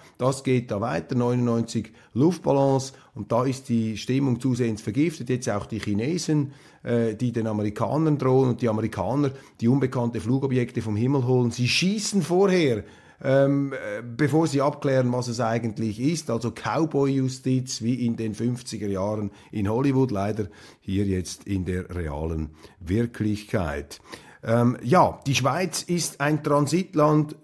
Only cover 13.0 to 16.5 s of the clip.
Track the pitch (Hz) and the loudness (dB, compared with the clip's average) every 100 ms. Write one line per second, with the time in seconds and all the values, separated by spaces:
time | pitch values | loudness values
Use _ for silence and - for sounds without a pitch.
13 | - - 131 135 139 143 139 131 98 107 | -20 -6 2 4 4 2 0 -4 -6 -8
14 | 120 117 147 151 165 139 143 151 139 131 | -8 -2 2 4 2 2 0 0 0 2
15 | 123 127 120 117 113 117 117 104 113 107 | 2 0 -2 -2 -2 0 -2 -4 -4 -2
16 | 139 160 - 117 117 | -2 -2 -2 -4 -4